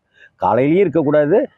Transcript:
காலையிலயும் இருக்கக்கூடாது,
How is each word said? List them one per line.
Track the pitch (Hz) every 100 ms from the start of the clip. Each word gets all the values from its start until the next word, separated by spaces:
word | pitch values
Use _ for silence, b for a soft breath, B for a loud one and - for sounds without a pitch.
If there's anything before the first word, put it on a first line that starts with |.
| _ b b -
காலையிலயும் | 92 113 139 180 185
இருக்கக்கூடாது, | 160 143 151 147 214 285